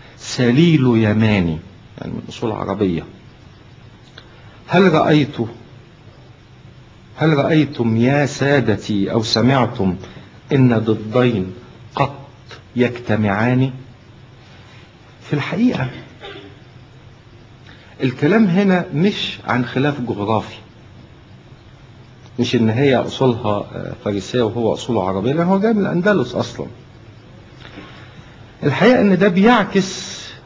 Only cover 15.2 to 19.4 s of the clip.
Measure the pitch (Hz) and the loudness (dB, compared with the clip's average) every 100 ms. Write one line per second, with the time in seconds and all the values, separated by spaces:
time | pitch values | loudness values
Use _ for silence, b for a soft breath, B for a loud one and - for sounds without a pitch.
15.2 | - 147 131 170 247 156 131 - - - | -6 -6 -4 0 0 0 -6 -8 -18 -18
16.2 | - - - - - - - - - - | -18 -18 -20 -20 -20 -20 -20 -20 -20 -20
17.2 | - - - - - B B B 135 123 | -20 -20 -20 -20 -20 B B B -4 0
18.2 | 147 214 214 170 202 180 165 143 190 - | 2 4 4 4 2 2 0 0 0 0
19.2 | - - | -8 -10